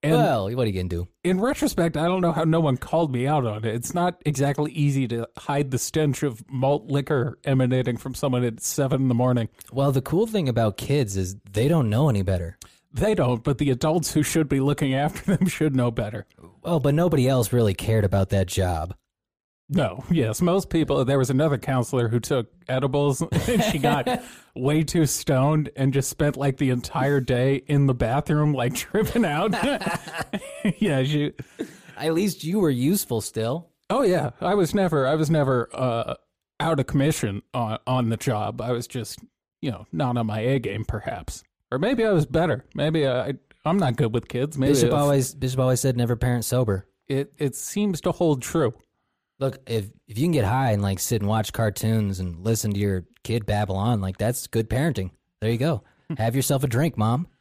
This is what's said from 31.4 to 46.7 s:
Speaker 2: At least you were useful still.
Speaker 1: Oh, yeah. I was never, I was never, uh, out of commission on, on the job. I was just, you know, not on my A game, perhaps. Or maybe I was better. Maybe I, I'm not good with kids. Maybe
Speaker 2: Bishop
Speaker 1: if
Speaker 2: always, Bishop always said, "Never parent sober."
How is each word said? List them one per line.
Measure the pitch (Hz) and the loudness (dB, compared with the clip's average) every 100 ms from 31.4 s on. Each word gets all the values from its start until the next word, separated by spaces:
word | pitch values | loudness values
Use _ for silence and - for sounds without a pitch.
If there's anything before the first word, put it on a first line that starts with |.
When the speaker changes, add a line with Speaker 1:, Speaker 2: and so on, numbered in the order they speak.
| - - - - - - | -18 -12 -14 -14 -20 -8
Speaker 2:
At | 156 | -2
least | 165 202 - | 0 0 -2
you | 151 202 | -4 0
were | 170 | 2
useful | 127 135 196 - 117 | 2 2 2 0 -4
still. | - - 110 156 170 _ _ | -4 -4 -4 -4 -8 _ _
Speaker 1:
Oh, | 226 | 0
yeah. | 240 180 147 - | 2 2 -2 -4
I | 175 208 | -2 2
was | 165 | 2
never, | 208 185 151 131 | 2 2 2 2
I | 156 | 2
was | 147 | 2
never, | 160 135 123 117 | 2 2 0 -2
uh, | - 127 117 - - _ _ _ _ | -4 -2 -2 -4 -8 _ _ _ _
out | 156 151 | -2 0
of | - | 0
commission | 143 139 151 110 101 - | 2 2 0 -4 -6 -8
on, | 123 113 113 - | -6 -4 -4 -2
on | 127 117 | 0 0
the | 113 | -2
job. | - 107 104 110 | -2 -2 -2 -6
I | 117 | -4
was | 123 120 | -4 -4
just, | 127 107 - - _ _ _ | -10 -10 -14 -18 _ _ _
you | 147 | -8
know, | 98 104 | -8 -8
not | 160 135 120 | -4 -2 0
on | 110 | -2
my | 107 | -2
A | 113 135 | 0 0
game, | 110 104 107 | -2 -6 -6
perhaps. | 107 - - - - _ _ _ | -6 -6 -10 -10 -14 _ _ _
Or | 131 | -4
maybe | 190 254 220 | -2 0 2
I | |
was | 185 147 | 2 2
better. | 160 170 131 - - | 0 0 -2 -6 -4
Maybe | 147 160 139 | -2 0 0
I, | 123 131 135 _ _ 151 | 0 -2 -6 _ _ -2
I'm | 196 | 0
not | 151 117 | 0 0
good | 120 | 0
with | 117 - | 0 -4
kids. | 123 143 139 | -4 -4 0
Maybe | 131 | 2
Speaker 2:
Bishop | 143 120 | 4 4
Speaker 1:
if | |
Speaker 2:
always, | 147 143 139 131 143 | 4 2 2 0 -4
Bishop | 131 131 | -4 0
always | 127 127 | 2 2
said, | 135 120 | 0 0
"Never | 120 117 | 0 0
parent | 127 123 110 | 0 0 0
sober." | 123 117 | 0 0